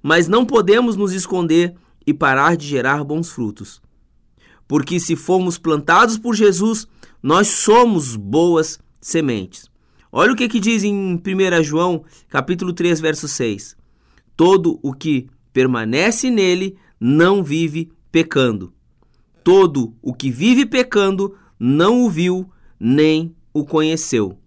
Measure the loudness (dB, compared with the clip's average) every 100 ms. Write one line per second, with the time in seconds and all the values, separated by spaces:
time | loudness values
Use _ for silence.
0 | 2 2 4 2 2 2 4 2 2 -2
1 | -4 -4 -4 -2 2 2 0 -6 _ _
2 | -6 -2 0 2 2 0 -2 -4 -2 -2
3 | -4 -6 -8 -8 -8 -8 -18 -20 _ _
4 | _ _ _ _ _ _ _ -4 -2 -4
5 | -2 -4 0 0 0 -4 -4 -4 2 2
6 | 2 0 -4 2 2 2 -2 -2 -8 _
7 | -20 _ 0 2 2 2 4 4 4 2
8 | -4 -10 -4 0 2 2 0 -8 _ _
9 | -4 -2 -2 -4 -8 -18 -20 _ _ _
10 | _ 0 0 0 -2 -2 -2 -2 -2 -2
11 | -4 -6 -4 -2 2 2 0 0 -2 -2
12 | -8 _ _ -6 -4 -4 -4 -2 -2 0
13 | -2 -4 -6 -4 -4 -6 -12 -20 _ _
14 | _ _ _ 2 4 4 2 -2 -8 -8
15 | -4 -4 -4 _ _ -2 0 0 -2 0
16 | 0 0 -2 0 0 0 -4 -10 _ _
17 | 0 4 4 2 -2 -4 -4 -6 -12 _
18 | _ -2 0 0 0 -2 -10 _ _ _
19 | _ _ _ _ 4 6 4 2 -6 -8
20 | -12 -6 -6 0 2 2 2 -2 0 0
21 | 0 -2 -6 -8 _ _ 0 2 4 4
22 | 0 0 -2 -2 -8 _ -20 _ 0 2
23 | 4 2 -4 -12 _ -8 -2 -2 -2 -4
24 | -2 -2 -2 -8